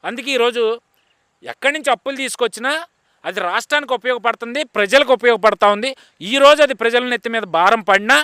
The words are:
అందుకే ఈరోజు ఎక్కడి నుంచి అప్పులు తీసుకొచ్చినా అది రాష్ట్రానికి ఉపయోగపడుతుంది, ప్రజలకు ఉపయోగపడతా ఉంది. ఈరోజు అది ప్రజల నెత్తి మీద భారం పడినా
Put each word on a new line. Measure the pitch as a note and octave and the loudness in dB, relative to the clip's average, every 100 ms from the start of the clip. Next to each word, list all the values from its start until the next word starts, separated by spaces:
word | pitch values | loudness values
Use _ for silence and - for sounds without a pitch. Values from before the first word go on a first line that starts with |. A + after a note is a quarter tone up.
| E3 | -10
అందుకే | A#3+ C4 C4 | -10 -6 -2
ఈరోజు | A#3+ A#3+ A3+ A#3 _ _ _ _ _ _ B3 | -2 -2 -4 -4 _ _ _ _ _ _ -18
ఎక్కడి | A#3+ C4+ D4+ | -6 -4 -4
నుంచి | C#4 A#3 | -2 -4
అప్పులు | - C#4 | -4 -8
తీసుకొచ్చినా | C4 - A#3 - B3 D4+ E4+ _ _ _ - | -8 -4 -6 -4 -6 -6 -10 _ _ _ -10
అది | F#3 F3+ | -6 -4
రాష్ట్రానికి | G3+ - D4 C#4+ B3 | -4 -2 -4 -2 -6
ఉపయోగపడుతుంది, | B3+ B3 G#3+ A3+ A#3 B3+ D4+ - | -4 -4 -4 -4 -6 -8 -6 -4
ప్రజలకు | G3+ B3+ C4+ B3 | 2 2 4 2
ఉపయోగపడతా | A#3+ A#3 G#3+ G3+ G#3 G#3 | 2 2 2 4 2 2
ఉంది. | B3+ C4 _ _ F3+ | -4 -8 _ _ -4
ఈరోజు | C4+ C#4 D4 D4 | 4 6 6 2
అది | B3+ | 2
ప్రజల | A3+ A#3+ B3 | 0 0 -2
నెత్తి | A#3+ A#3 A3+ | -6 -4 -6
మీద | G#3 D#3+ | -4 2
భారం | F3+ A3+ G#3 | 2 2 2
పడినా | G3 G#3+ C#4 | 0 4 0